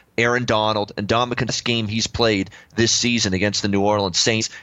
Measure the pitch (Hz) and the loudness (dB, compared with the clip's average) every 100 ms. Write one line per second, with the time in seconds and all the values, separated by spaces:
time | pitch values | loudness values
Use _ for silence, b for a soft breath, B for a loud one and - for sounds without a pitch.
0 | B - 120 120 120 110 107 107 104 - | B 0 0 2 2 2 2 0 -4 -6
1 | 101 113 123 123 117 - - 117 107 110 | 0 0 0 -2 -4 -4 -2 -2 -2 -4
2 | 104 - 113 101 95 B B 107 113 - | -4 0 2 2 -2 B B 0 0 2
3 | 120 117 110 92 104 98 107 98 101 104 | 0 0 0 0 0 0 0 2 2 2
4 | 98 82 - 110 110 B | 0 0 0 0 -2 B